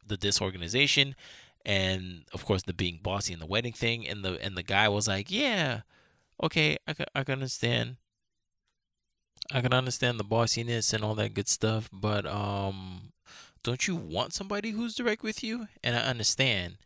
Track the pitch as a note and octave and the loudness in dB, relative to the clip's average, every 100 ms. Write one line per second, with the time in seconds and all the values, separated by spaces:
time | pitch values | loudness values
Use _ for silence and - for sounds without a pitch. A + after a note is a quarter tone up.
0 | G#2 G2+ G2+ - F#2+ F#2 E2+ A#2+ C#3+ C#3+ | -4 -2 2 2 2 -4 0 4 4 4
1 | C#3 - - - - _ - G2 F#2 F#2+ | 2 -2 -18 -20 -20 _ 0 2 2 0
2 | F#2 E2+ - - - F#2 - F2 F2+ E2 | -4 -12 -10 -8 0 0 2 -2 -2 -2
3 | G2+ G2 - E2+ D#2+ G#2 A#2+ - A#2 A#2 | -2 -2 -2 -4 0 0 0 0 0 0
4 | E2+ G#2 F#2+ F2+ G2+ F2+ F2 G2 G#2+ G2+ | -4 -4 -2 -2 -4 -4 0 4 6 4
5 | G2+ G2 - G3+ C#4+ G3+ C#3+ A2 - _ | 2 0 -2 0 0 2 0 -2 -8 _
6 | _ _ _ - D#3 E3 D3+ - - D3 | _ _ _ -4 0 2 2 0 -4 -6
7 | - C#3+ C3+ C3+ C3 - A#2+ A#2+ A#2+ B2 | -4 -2 -2 -2 -2 -2 0 0 -2 -8
8 | _ _ _ _ _ _ _ _ _ _ | _ _ _ _ _ _ _ _ _ _
9 | _ _ _ - - C3+ B2 B2+ B2+ - | _ _ _ -18 -4 0 4 2 2 0
10 | B2 A#2 G2+ A2+ A2+ A#2 A#2 A#2 - A2 | 0 0 2 2 4 2 0 0 2 2
11 | G#2+ G#2+ G#2+ G#2 - - G#2+ A2 A2 F#2+ | 0 0 0 0 0 2 2 2 -2 -4
12 | G#2 G#2 F#2+ G2+ G2+ G2+ G2 F#2+ F#2 F#2 | 0 0 -2 -2 -2 0 -2 -4 -10 -12
13 | G2+ _ - - - _ - B2+ - E3+ | -16 _ -20 -20 -20 _ -4 -2 -2 -2
14 | F2+ F#2+ - - G3 G#3 A3 G#3+ A#3 G#3+ | -2 -2 -2 -4 -4 -4 -4 -4 -4 -2
15 | A#3+ G#3+ A3 - G#3+ A#3 A3 - A#2 A#2+ | -2 -2 -4 -6 -6 -6 -8 -4 0 0
16 | A2+ A#2+ - - C3+ G2+ F2 F2+ | 0 2 0 4 2 2 -2 -8